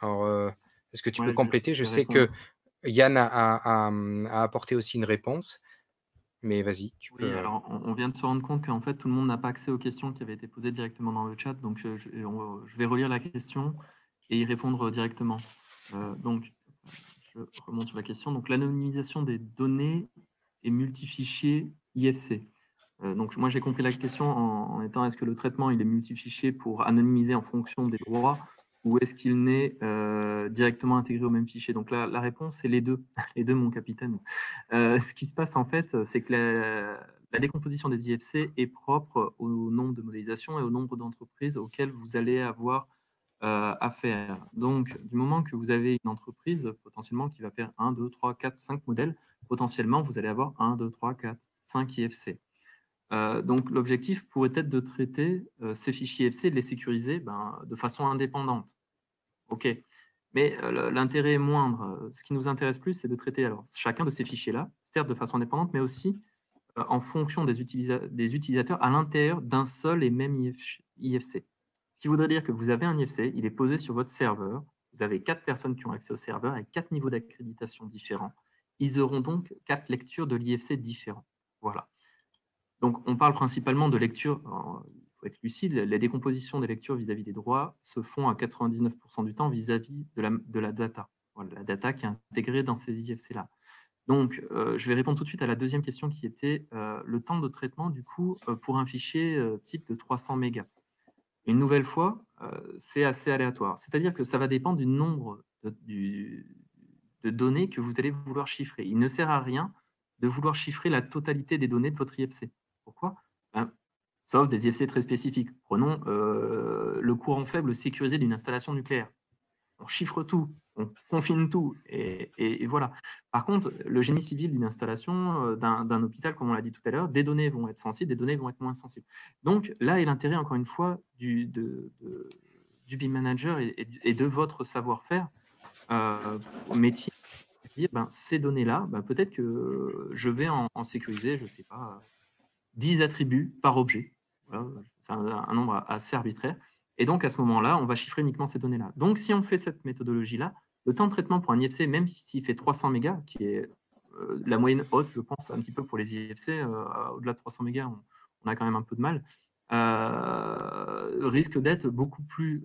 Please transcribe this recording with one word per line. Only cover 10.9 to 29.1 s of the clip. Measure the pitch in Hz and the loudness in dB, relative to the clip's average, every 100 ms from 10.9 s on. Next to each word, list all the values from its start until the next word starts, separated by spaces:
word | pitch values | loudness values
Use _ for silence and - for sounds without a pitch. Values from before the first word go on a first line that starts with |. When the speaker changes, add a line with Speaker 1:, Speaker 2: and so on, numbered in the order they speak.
| 113 117 | -4 -4
Speaker 2:
dans | 110 | -2
le | 110 110 | -4 -4
chat, | 139 | -8
donc, | 131 110 107 | -6 -6 -6
heu, | 117 107 | -6 -8
je, | - 117 | -10 -10
on, | 104 110 107 101 - | -6 -6 -8 -10 -10
je | 117 | -2
vais | 120 | 2
relire | 123 131 | 2 2
la | 123 | 0
question | 175 123 - 139 143 151 - _ _ _ - | -4 -8 -6 -4 -4 -4 -12 _ _ _ -2
et | 117 | 0
y | |
répondre, | 117 117 131 127 117 | 2 0 0 0 0
heu, | |
directement. | 113 117 113 117 110 - - - - - | 0 -2 -2 -2 -2 -6 -18 -20 -20 -12
Heu, | 101 104 101 | -8 -8 -6
donc, | 120 117 113 _ _ _ - - - - | -2 -2 -4 _ _ _ -20 -20 -20 -20
je | _ 113 113 - - | _ -16 -16 -16 -8
remonte | 117 113 | -6 -6
sur | 107 | -8
la | |
question. | 107 110 - | -8 -8 -6
Donc | 135 120 | -6 0
l'anonymisation | 131 139 143 139 139 139 156 | 2 2 0 -2 -2 -4 -2
des | 143 117 | -2 -2
données | 110 117 131 135 143 165 202 - _ _ _ _ | -6 -2 0 2 2 0 -4 -14 _ _ _ _
et | 120 | 0
multifichiers | 120 135 131 143 - 127 - 147 151 - - _ | 2 0 -4 -8 -6 -6 0 2 2 0 -12 _
I | 131 131 | 2 2
F | 131 | 2
C. | - 107 107 _ _ _ _ - | -2 -6 -6 _ _ _ _ -8
Heu, | 98 | -4
donc | 95 110 - | -2 -2 0
moi | 127 | 0
j'ai | 127 | 2
compris | 131 131 | -2 0
la | 127 | 0
question | 123 131 - 147 | 0 -4 0 0
en, | 131 117 107 - - | 2 2 0 -2 -4
en | |
étant : « | 107 127 123 | -4 0 0
Est-ce | 117 | 0
que | |
le | 117 | -4
traitement | 113 127 127 135 | -2 -2 0 2
il | 117 | 4
est | |
multifichier | 110 113 113 120 120 - 135 | 4 2 0 -8 -10 -2 -2
pour | 131 117 110 110 | -2 -4 0 4
anonymiser | 117 123 123 120 | 6 8 6 4
en | 123 | 2
fonction | 113 120 117 - 123 | 0 -4 -2 -2 0
des | 110 | 0
droits | 107 117 131 143 - - _ _ | 0 2 2 2 -4 -20 _ _
ou | 117 120 | 4 4
est-ce | 127 | 4